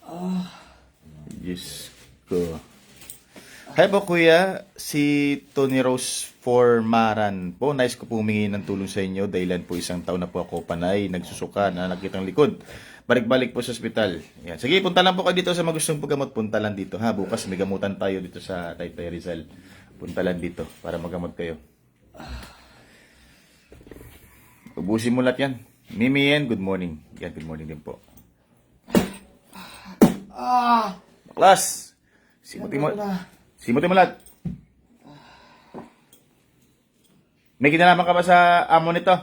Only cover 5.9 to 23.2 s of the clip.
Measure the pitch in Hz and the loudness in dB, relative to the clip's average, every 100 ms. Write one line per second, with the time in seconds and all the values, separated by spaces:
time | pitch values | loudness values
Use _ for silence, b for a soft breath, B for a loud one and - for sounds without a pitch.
5.9 | 127 - - - _ 127 123 123 117 110 | 0 -4 -8 -10 _ 2 4 6 4 2
6.9 | 117 113 107 104 95 90 - 135 139 123 | 2 2 0 -2 -4 -10 -4 -4 0 -2
7.9 | - 113 113 107 107 104 101 - 98 95 | -2 -8 -4 -2 0 -2 -4 -6 -6 -4
8.9 | 104 95 95 98 92 90 90 - 87 87 | -4 -4 -4 -4 -2 -2 -4 -4 -8 -6
9.9 | 90 85 90 87 90 85 85 - 85 87 | -8 -4 -4 -4 -6 -6 -8 -6 -4 -2
10.9 | 101 98 90 87 - 87 101 101 90 92 | -2 -2 -6 -8 -12 -6 -2 0 -2 -6
11.9 | 92 95 95 95 92 139 - B B B | -6 -8 -6 -4 2 2 0 B B B
12.9 | B - 120 113 131 123 - 120 117 113 | B 0 0 2 0 0 -4 -8 -8 -6
13.9 | - 104 82 - - 76 82 123 185 190 | -2 -2 -4 -12 -20 -16 -8 0 2 4
14.9 | 180 185 185 180 180 180 175 165 156 160 | 4 4 2 0 0 0 -2 -2 -2 -4
15.9 | 151 147 139 135 113 107 110 107 101 90 | -4 -2 -2 -2 -4 -4 -2 -2 -4 -8
16.9 | 98 110 101 92 113 98 92 98 95 101 | -4 -2 -2 -4 -4 -4 -4 -4 -2 -4
17.9 | 95 98 95 90 90 - 92 85 82 87 | -2 -4 -4 -8 -14 -10 -8 -8 -10 -12
18.9 | 82 85 85 87 82 80 B B B B | -10 -10 -10 -10 -10 -12 B B B B
19.9 | - 87 92 92 87 87 - 80 - 85 | -16 -10 -4 -2 -2 -8 -10 -14 -12 -10
20.9 | 85 85 87 85 - 85 78 _ _ _ | -8 -8 -8 -10 -8 -10 -10 _ _ _
21.9 | _ _ - B B B B B B B | _ _ -20 B B B B B B B
22.9 | B B B | B B B